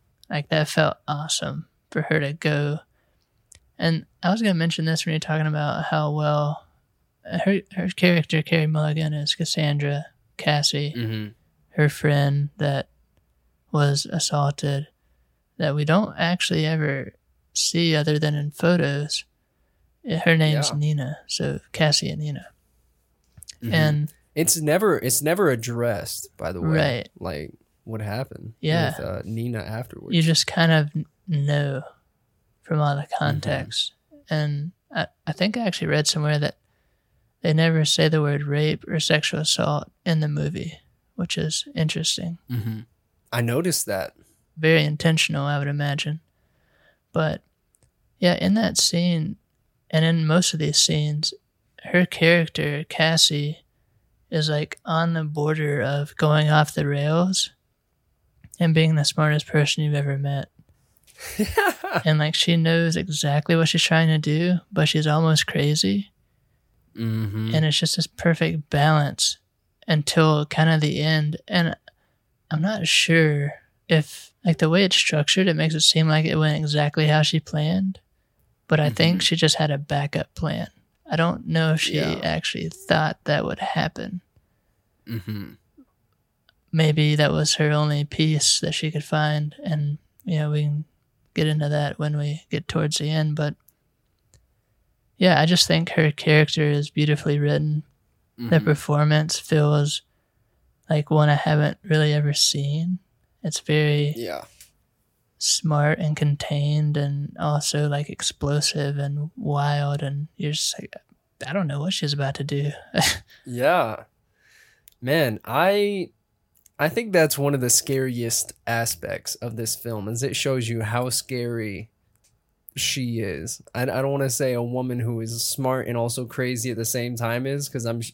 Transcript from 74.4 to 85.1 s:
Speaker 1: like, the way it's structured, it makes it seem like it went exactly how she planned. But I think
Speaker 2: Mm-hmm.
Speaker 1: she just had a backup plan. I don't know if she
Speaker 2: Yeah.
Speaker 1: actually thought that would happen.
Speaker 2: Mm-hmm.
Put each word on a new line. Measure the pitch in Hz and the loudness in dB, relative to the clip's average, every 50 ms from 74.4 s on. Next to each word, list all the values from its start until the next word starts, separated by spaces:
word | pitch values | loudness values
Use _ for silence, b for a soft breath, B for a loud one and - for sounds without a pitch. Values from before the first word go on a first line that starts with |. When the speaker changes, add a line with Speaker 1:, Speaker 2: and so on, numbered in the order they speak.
| - | 0
Speaker 1:
like, | 180 160 - | 0 0 2
the | 170 156 | 2 2
way | 165 190 202 | 4 4 4
it's | 185 - | 4 4
structured, | - - - - 151 147 - - 190 190 196 | 2 2 2 2 0 2 2 2 2 2 2
it | 160 | 2
makes | 156 156 160 160 | 2 0 0 0
it | 151 | 2
seem | - - - 160 160 160 | 2 4 4 4 4 4
like | 156 156 156 | 4 4 2
it | 156 - | 2 2
went | 156 156 151 151 151 | 2 2 2 2 0
exactly | 156 147 147 147 147 147 - 160 156 151 | -2 -2 0 0 0 0 2 2 2 4
how | 151 156 | 4 4
she | 151 - - 156 | 4 4 2 0
planned. | - - - 156 151 156 175 190 196 190 190 - _ _ _ _ _ _ _ _ _ _ _ _ _ - | -2 -2 -4 -2 0 0 0 0 0 -2 -2 -6 _ _ _ _ _ _ _ _ _ _ _ _ _ 0
But | 160 151 | 2 2
I | 151 147 | 2 2
think | 110 - 160 165 175 185 | 2 4 4 4 4 2
Speaker 2:
Mm-hmm. | - | 2
Speaker 1:
she | - 170 165 | 0 0 2
just | 165 151 - | 2 2 2
had | - 156 151 | 2 0 -2
a | 143 139 | -2 -4
backup | 143 - 143 143 143 147 - 160 - - - | -4 -4 -4 -4 -2 -2 -4 -4 -6 -6 -8
plan. | - 165 151 - - - - _ _ _ _ _ _ _ 320 | -6 -6 -4 -4 -4 -8 -10 _ _ _ _ _ _ _ -6
I | 247 | -2
don't | 165 165 170 - - - - | 0 0 0 0 -4 -4 -2
know | 160 165 160 160 156 | 0 0 2 2 2
if | 156 | 0
she | - - - | 0 -2 -2
Speaker 2:
Yeah. | 151 - 160 160 - - | -2 -2 -2 -4 -4 -2
Speaker 1:
actually | 82 - 160 - - - - 170 165 | -2 -2 -2 -4 -6 -6 -6 -6 -8
thought | - - - - - 156 156 156 - _ - | -10 -8 -2 0 2 2 2 0 -4 _ -4
that | - 147 143 - | -2 0 0 0
would | - - - | -2 -4 -6
happen. | - - - - - - - - - - - 180 - _ _ _ _ _ _ _ _ _ _ _ _ _ _ _ _ | -6 -4 -2 -2 -2 -2 -4 -8 -10 -8 -8 -10 -12 _ _ _ _ _ _ _ _ _ _ _ _ _ _ _ _
Speaker 2:
Mm-hmm. | - | -10